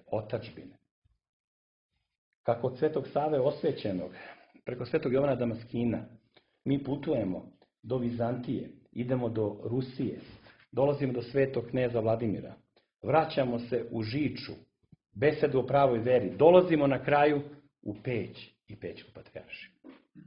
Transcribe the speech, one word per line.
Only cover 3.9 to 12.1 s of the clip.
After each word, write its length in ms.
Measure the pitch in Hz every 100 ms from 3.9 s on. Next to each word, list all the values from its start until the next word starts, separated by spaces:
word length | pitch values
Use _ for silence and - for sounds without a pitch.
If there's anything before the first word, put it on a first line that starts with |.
| 92 78 - - - _ - -
preko 200 | 123 123
Svetog 280 | 160 143
Jovana 220 | 131 143 123
Damaskina, 680 | 120 110 - 120 120 95 - - _ _ _ _ -
mi 180 | 139
putujemo 680 | 127 139 - 135 98 90 - - _ _
do 140 | 113 127
Vizantije, 720 | 120 117 117 120 - 110 - - _
idemo 380 | - 123 127 117
do 300 | 113 107 -
Rusije, 560 | - 127 131 - 117 - - - - - _
dolazimo 420 | 123 143 139 135
do 80 | 123
Svetog 440 | - 139 135 127 113
kneza 300 | 131 123 113
Vladimira, 560 | 110